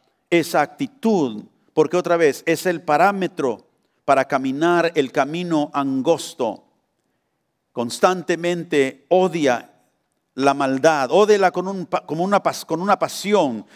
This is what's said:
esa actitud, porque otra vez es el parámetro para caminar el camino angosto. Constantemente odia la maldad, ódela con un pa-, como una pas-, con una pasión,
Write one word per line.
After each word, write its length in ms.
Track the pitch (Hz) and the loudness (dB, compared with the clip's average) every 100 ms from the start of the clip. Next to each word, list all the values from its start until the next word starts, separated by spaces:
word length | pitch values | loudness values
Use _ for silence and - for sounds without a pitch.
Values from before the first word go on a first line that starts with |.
| _ _ _ | _ _ _
esa 300 | 170 151 160 | 0 2 0
actitud, 840 | 143 - 139 _ 226 202 131 107 - _ _ | -2 -4 -8 _ 0 0 0 -6 -16 _ _
porque 220 | - 151 180 | 0 0 0
otra 200 | 180 170 | 0 2
vez 280 | 156 131 - | 2 2 -2
es 200 | 160 185 | -2 -2
el 160 | 170 | -4
parámetro 840 | 160 147 190 202 180 - 135 104 _ _ _ _ | 0 2 2 2 -4 -4 -4 -4 _ _ _ _
para 220 | - 135 131 | 0 2 2
caminar 680 | 135 135 139 170 175 165 | -2 -2 0 2 2 0
el 160 | 165 131 | 0 -2
camino 640 | 147 139 165 175 156 147 | -2 -2 -4 -2 -2 -2
angosto. 920 | 143 139 135 127 151 - - 117 95 _ _ _ _ _ _ _ _ _ _ _ | -4 -2 0 0 0 -4 -6 -6 -6 _ _ _ _ _ _ _ _ _ _ _
Constantemente 1300 | - 120 - 185 185 156 165 175 175 165 147 135 131 _ | -8 -6 0 0 0 -4 -4 -4 -6 -2 0 0 -4 _
odia 640 | 185 185 165 139 117 - _ _ _ _ _ _ | 2 2 0 0 0 -4 _ _ _ _ _ _
la 200 | - 139 | 0 0
maldad, 560 | 139 139 135 156 151 127 | 2 -2 2 2 2 2
ódela 400 | 170 208 208 180 | 4 4 4 2
con 160 | 180 185 | 0 -6
un 200 | 196 170 | -8 -6
pa-, 200 | 175 - | -6 -6
como 160 | 156 | -6
una 200 | 185 202 | -2 0
pas-, 220 | 165 - | -2 -6
con 160 | - 165 | -6 -4
una 160 | 196 185 | 0 0
pasión, 680 | 156 - 202 208 147 113 - | -2 -6 0 0 0 -4 -12